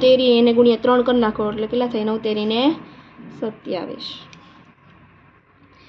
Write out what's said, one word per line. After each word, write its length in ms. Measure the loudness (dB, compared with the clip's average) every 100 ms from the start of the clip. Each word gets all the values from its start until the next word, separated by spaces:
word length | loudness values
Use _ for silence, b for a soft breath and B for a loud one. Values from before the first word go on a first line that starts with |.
તેરી, 380 | 4 4 4 4
એને 140 | 4
ગુણ્યા 300 | 4 4 2
ત્રણ 180 | 2 2
કરી 200 | 2 0
નાખો 180 | 0 -2 -6
એટલે 160 | -6 -4
કેટલા 240 | -4 -4
થાય? 120 | -4
નવ 140 | -4 -4
તેરીને 380 | -4 -4 -2 0 0 -2 B B B B -20 -12
સત્યાવીસ. 720 | -12 -10 -10 -10 -10 -14 -16 -18 -20 B B B -20 _ _ -20 -20 _ _ _ _ _ b b